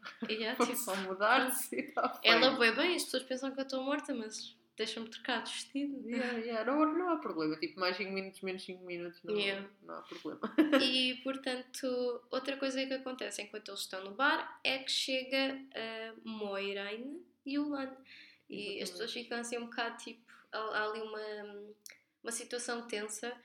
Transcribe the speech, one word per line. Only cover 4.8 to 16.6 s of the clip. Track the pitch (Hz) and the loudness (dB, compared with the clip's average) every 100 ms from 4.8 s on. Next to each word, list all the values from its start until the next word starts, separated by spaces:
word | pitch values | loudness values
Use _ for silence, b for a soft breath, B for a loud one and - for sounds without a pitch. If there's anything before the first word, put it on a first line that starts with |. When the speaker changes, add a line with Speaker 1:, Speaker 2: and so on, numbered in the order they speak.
| 220 233 226 | -4 -4 -8
Speaker 2:
trocar | - - 233 | -6 -2 -2
de | - | -2
vestido." | - - 277 285 262 220 | -6 -6 -4 -4 -4 -2
Speaker 1:
Yeah, | 254 247 233 | -2 0 -2
yeah. | 233 226 226 | -2 0 4
Não, | 294 311 | 6 6
não | 330 359 | 4 2
há | 311 | 2
problema. | 220 165 156 160 | 0 0 0 0
Tipo, | 165 190 | -4 0
mais | 185 196 | 0 2
cinco | 190 | -2
minutos, | 190 190 - | -2 -4 -6
menos | 190 190 - | -4 -4 -8
cinco | 180 180 | -10 -8
minutos, | 175 175 - | -6 -6 -8
não, | 170 | -2
Speaker 2:
Yeah. | 208 196 196 196 - | 0 0 -2 -6 -14
Speaker 1:
não | 165 165 | -12 -12
há | |
problema. | - - 151 - | -12 -10 -8 -6
<laughs> | 220 - 311 277 | 2 4 6 6
Speaker 2:
E, | 262 262 254 254 | 6 4 2 0
portanto, | 269 269 269 254 254 - 262 247 247 240 - | -2 -2 -2 -4 -6 -4 -2 0 0 -2 -4
outra | 262 277 269 | -2 -2 0
coisa | 269 262 269 | 0 0 -2
que | |
acontece | 277 262 254 202 - | -2 -4 -6 -6 -6
enquanto | 208 214 - | -8 -10 -8
eles | 196 | -8
estão | - 190 | -6 -6
no | 196 202 | -6 2
bar | 285 320 - - | 4 4 0 -2
é | - 269 | 0 0
que | 262 | 0
chega | - - 262 262 269 269 269 - 214 | 0 2 0 2 2 2 0 -6 -6
a | 226 226 226 226 226 | -6 -6 -8 -10 -8
Moiraine | 214 202 196 | -4 -2 -2